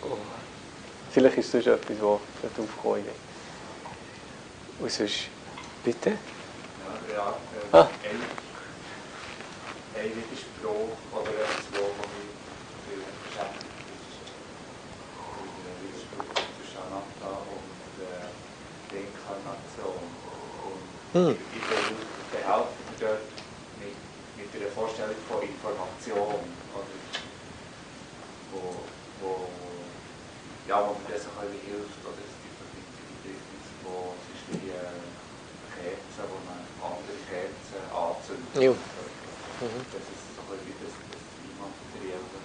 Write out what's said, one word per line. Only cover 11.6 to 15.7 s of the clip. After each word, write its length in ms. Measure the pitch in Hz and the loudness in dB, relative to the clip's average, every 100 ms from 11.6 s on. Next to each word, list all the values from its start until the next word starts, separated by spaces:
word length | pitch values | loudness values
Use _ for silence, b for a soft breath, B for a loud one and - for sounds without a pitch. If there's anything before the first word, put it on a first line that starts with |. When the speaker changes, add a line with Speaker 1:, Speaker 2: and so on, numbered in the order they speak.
| - | 0
Speaker 2:
wo, 120 | 101 101 101 | 2 2 2
wo 80 | 101 | -2
mich 180 | 101 104 101 - - - - - 98 98 101 | -4 -6 -8 -8 -10 -10 -10 -6 -4 -4 -6
beschäftigt, 720 | - 107 98 98 - - - - - | -6 -2 -2 -2 -8 -8 -10 -10 -10
ist 80 | - - - - - - - - - - - - 98 95 92 | -10 -10 -10 -10 -10 -10 -10 -10 -12 -10 -10 -8 -6 -6 -6
der 120 | 92 | -8